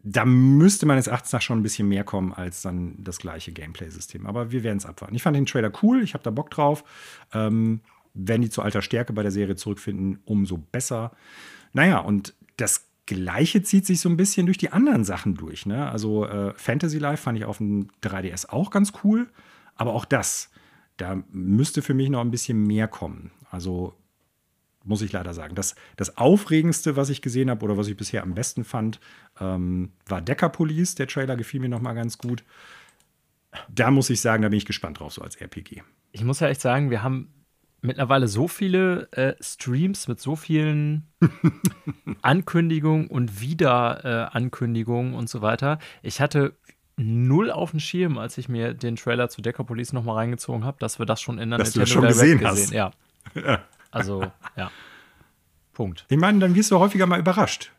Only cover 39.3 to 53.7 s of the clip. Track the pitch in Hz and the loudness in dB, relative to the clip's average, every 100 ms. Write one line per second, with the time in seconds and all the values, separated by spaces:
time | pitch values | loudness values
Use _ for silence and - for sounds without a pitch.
39.3 | - - - 123 127 185 196 - 117 131 | -2 -12 -10 -2 0 0 -2 -6 -6 -4
40.3 | 156 - 156 151 151 147 151 - _ 160 | -6 0 0 2 0 0 -2 -6 _ 2
41.3 | - 165 - - - - - - - - | 4 -2 0 -6 -6 -12 -10 -12 -2 2
42.3 | 170 - 170 165 160 156 156 - 135 120 | 2 2 0 2 2 2 2 0 -2 -2
43.3 | 98 123 165 147 123 117 - 127 117 - | -4 -8 2 4 4 2 -2 -2 -2 -2
44.3 | 120 123 - 120 113 113 120 127 120 113 | -4 -4 -4 -2 -2 0 -2 -2 -4 -6
45.3 | 117 104 117 139 151 - - - - 143 | -2 -2 0 -2 -4 -8 -14 -10 -2 0
46.3 | 147 139 _ _ _ _ - 110 117 123 | 2 0 _ _ _ _ -6 -2 2 4
47.3 | 151 233 - 165 156 151 180 180 123 113 | 4 2 -2 -4 -6 -4 -2 -2 -2 -6
48.3 | - 127 117 117 120 120 113 - 120 123 | -10 -6 -4 -4 -4 -6 -4 -2 0 0
49.3 | - 113 - 120 117 120 127 117 110 117 | -2 -6 -6 -8 -6 -6 -4 -2 -2 -2
50.3 | 120 - 120 123 - 113 - 113 113 - | -4 -6 -4 -4 -6 -8 -4 -2 -2 -4
51.3 | 120 113 117 110 117 120 123 127 117 143 | -6 -2 0 0 2 4 6 6 8 8
52.3 | 151 110 98 98 107 95 - _ _ - | 8 4 2 0 -2 -2 -6 _ _ -12
53.3 | - 143 104 - | -6 0 0 -2